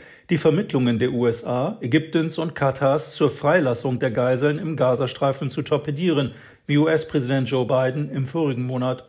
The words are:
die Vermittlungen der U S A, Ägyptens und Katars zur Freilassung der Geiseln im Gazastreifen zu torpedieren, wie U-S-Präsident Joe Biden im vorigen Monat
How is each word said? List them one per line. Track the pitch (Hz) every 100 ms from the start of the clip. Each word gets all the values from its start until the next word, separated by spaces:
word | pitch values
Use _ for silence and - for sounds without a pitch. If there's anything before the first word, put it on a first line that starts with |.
| - - -
die | 160
Vermittlungen | 160 156 208 139 123 113
der | 127
U | 120 120
S | 113 -
A, | 123 151 -
Ägyptens | 123 151 - 170 160 170
und | 160
Katars | - 139 131 135 151 -
zur | - 147
Freilassung | - 143 175 135 117 139 123
der | 131
Geiseln | 113 123 127 147 151
im | 165 156
Gazastreifen | 123 120 127 - 139 135 143
zu | -
torpedieren, | - 147 143 143 180 143 - - - - -
wie | 143
U-S-Präsident | 156 160 - 151 123 135 123
Joe | 131 113
Biden | 131 131 135 147
im | - 131
vorigen | 165 151 123 127
Monat | 127 127 127